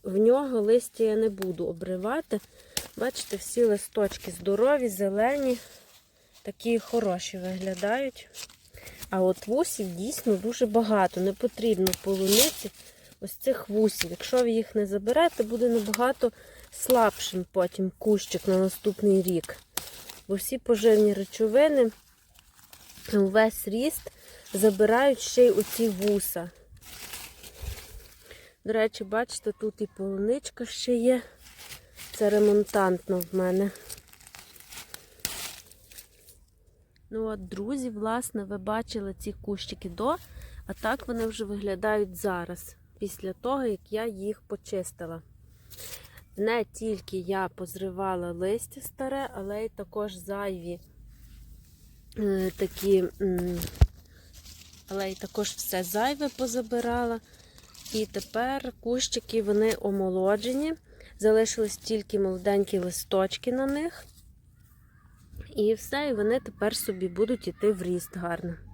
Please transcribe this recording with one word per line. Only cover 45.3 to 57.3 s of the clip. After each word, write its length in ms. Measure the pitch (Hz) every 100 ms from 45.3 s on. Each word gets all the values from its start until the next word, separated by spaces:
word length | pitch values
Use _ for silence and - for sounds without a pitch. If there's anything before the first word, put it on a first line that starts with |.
| - - - - - - - - - - -
Не 280 | 214 233 214
тільки 440 | - 220 202 - 190
я 320 | 175 196 185 -
позривала 760 | 180 185 190 185 190 180 175
листя 500 | 170 185 226 - 277
старе, 480 | - - 262 269 269
але 320 | - 196 208 220
й 40 |
також 460 | - 185 214 208 185
зайві, 640 | 175 202 202 185 170 175 - - - - - - - - - - - - - -
е, 340 | 208 190 185 -
такі, 460 | 190 - 196 196 180 -
м, 380 | 196 180 180 175 - - - - - - - - - - - - -
але 240 | 196 190
й 40 | 190
також 340 | 190 - 202
все 340 | - - 185
зайве 460 | 180 202 247 285 285
позабирала. 920 | - 254 240 226 240 233 240 240 226 -